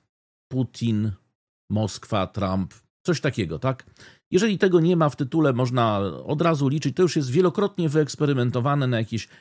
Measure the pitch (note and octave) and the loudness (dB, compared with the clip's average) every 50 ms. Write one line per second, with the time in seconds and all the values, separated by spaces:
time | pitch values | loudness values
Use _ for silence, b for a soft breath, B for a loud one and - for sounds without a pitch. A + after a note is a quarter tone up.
0 | _ _ _ _ _ _ _ _ _ _ C3 C3 B2 - - - A#2 A#2 A2 G#2 | _ _ _ _ _ _ _ _ _ _ -4 -4 -4 -4 -4 -4 -2 -2 0 0
1 | A2 G#2+ F#2+ - _ _ _ _ _ _ _ _ _ - G2+ G#2+ A2 G2 - - | -2 -4 -6 -8 _ _ _ _ _ _ _ _ _ -4 -2 -2 -2 -2 -4 -8
2 | - - A2+ G2 F#2 - - G#2 G2 F#2+ F#2+ F#2+ F#2 - - - _ _ _ _ | -6 -4 -2 -2 -2 -2 -4 -4 -2 -2 0 -2 -4 -4 -8 -18 _ _ _ _
3 | _ F#3 D#3+ - - C#3 - - G2 D#2 E2 D2+ - C3 B2+ - - B B B | _ -4 -2 -2 -2 -2 -2 -2 -4 -4 -6 -4 -4 -4 -4 -4 -10 B B B
4 | B B B B B _ - F#3 A3 A3+ G3 - G#3 F#3+ F3+ E3+ D#3+ F3+ F3+ E3+ | B B B B B _ 0 2 2 2 2 2 2 4 4 4 4 4 4 2
5 | D#3 C#3+ - - C#3+ B2 - E3 D#3 C#3 B2 B2 B2+ A#2+ B2+ B2+ A#2 A2 G#2 G2 | 2 0 0 -2 -4 -2 0 2 2 2 2 2 0 0 0 2 2 2 2 0
6 | G2+ F2+ D2 B1+ C2+ - D3 D3 E3 E3+ D#3+ C#3 C#3+ C3 D3 D#3 - C#3 B2 - | -2 -4 -6 -8 -6 -6 -2 0 0 0 2 2 0 0 0 -2 -2 -2 0 2
7 | F#3 E3 - E3 C#3 B2 B2 F3+ F#3 F3 - G#3 G#3 G3 - - E3+ D3+ C#3+ D#3 | 0 2 2 -2 -2 0 2 2 2 2 2 0 -2 -2 -2 -2 -2 0 2 2
8 | D3+ - - - D3+ C#3+ C#3+ B2 B2 B2 B2 B2 A#2 C#3+ C#3+ C#3+ C3+ B2+ A#2+ A2 | 0 0 -2 -2 0 0 2 0 0 0 0 0 0 0 0 0 0 0 0 0
9 | A2 - A2+ G2+ - B B B | -2 -2 -4 -6 -8 B B B